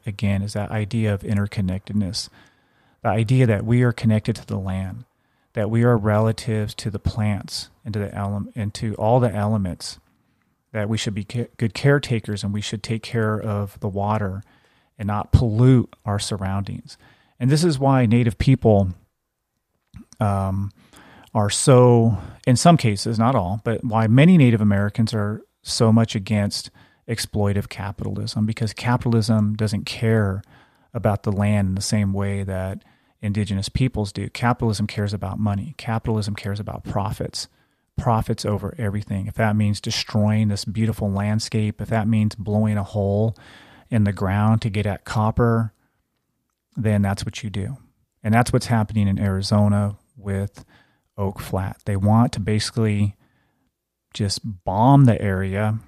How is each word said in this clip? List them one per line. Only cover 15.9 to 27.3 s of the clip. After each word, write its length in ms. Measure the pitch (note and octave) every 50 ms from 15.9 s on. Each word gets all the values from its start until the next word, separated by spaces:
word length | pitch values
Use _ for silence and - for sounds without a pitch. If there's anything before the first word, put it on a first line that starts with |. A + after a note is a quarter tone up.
| - - -
our 120 | G#2+ G2+ G2+
surroundings. 800 | - - A2+ F#2+ F#2+ F#2+ F#2+ G2+ G2 F#2 F#2+ - - - - - _ _ _ _ _ _ _ -
And 120 | B2 C3
this 140 | D3 D3+ E3+
is 140 | F3 D3+ C3
why 280 | C#3 C3+ C3+ C3 B2
Native 320 | A2 A2 A#2+ B2 A2+ - -
people, 560 | - C#3 C3 - - A#2 G#2+ G2 G2 F#2 F2+ - _ _ _ _ _ _ _ _ _ _ _ _ _ _ _ _ _ _ - - - _ _ -
um, 500 | A2 G2+ G2+ G2 G2 F#2+ F#2+ F#2+ G2 G2+ - _ _ _ - - - - - - - _ -
are 160 | A2 G#2 G2+
so, 640 | - - - - C3 B2 B2 A#2+ A#2+ A#2 A2+ A#2 A2 F2+ - - - - _
in 100 | - B2+
some 220 | A#2+ - F3 E3+ -
cases, 400 | - A#2 G2+ G2 - A2 A#2 G#2+
not 160 | A2+ A#2+ C3+
all, 260 | A#2 F#2 F2 G2 A2 -
but 220 | A#2+ A2 G2 -
why 220 | - G#2+ A2 A2
many 320 | G#2+ A2+ C3 D3 F3+ F#3+ E3+
Native 240 | C3+ B2 A2+ G#2+ G#2+
Americans 500 | G#2 G2+ G2 G2+ G#2 - - A2+ G#2+ -
are 300 | A2 G#2 G#2 G#2+ A2 - _ _ _ -
so 300 | - - - A#2+ A2 A2
much 220 | A#2 A2+ - -
against 560 | A2+ F#2+ - A2 G#2 G2+ G#2+ - - - - - _ _ _ _ _ _
exploitive 640 | - A2+ - - -